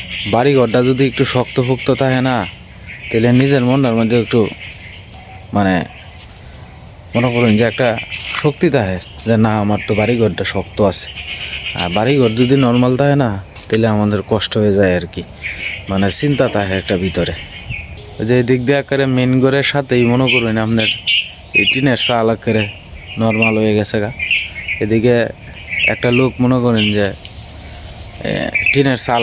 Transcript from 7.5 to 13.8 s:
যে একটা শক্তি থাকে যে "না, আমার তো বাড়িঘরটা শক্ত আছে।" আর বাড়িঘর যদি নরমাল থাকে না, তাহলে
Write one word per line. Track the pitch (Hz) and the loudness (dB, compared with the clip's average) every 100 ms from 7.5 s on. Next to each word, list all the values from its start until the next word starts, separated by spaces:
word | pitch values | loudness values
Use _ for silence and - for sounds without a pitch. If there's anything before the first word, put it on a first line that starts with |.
| 107 | 4
যে | |
একটা | 117 107 127 110 - - - - | 2 2 0 0 -6 -10 -8 -2
শক্তি | 151 143 175 | -2 2 2
থাকে | 135 98 92 - - | 2 0 -2 -8 -8
যে | - 113 | 0 4
"না, | 110 107 | 4 2
আমার | 104 104 - | 0 -2 0
তো | |
বাড়িঘরটা | 104 107 120 110 82 | 0 2 2 2 0
শক্ত | 92 98 90 - | -4 -4 -6 0
আছে।" | 101 90 - - - - - - - - | 0 0 -4 -8 -12 -10 -10 -10 -10 -6
আর | 87 | -2
বাড়িঘর | 90 113 143 120 110 | 0 2 4 2 2
যদি | 123 139 | 4 4
নরমাল | 127 120 123 127 | 4 4 4 4
থাকে | 143 143 | 4 4
না, | 127 98 95 - - | 2 -2 -8 -16 -2
তাহলে | 110 | 2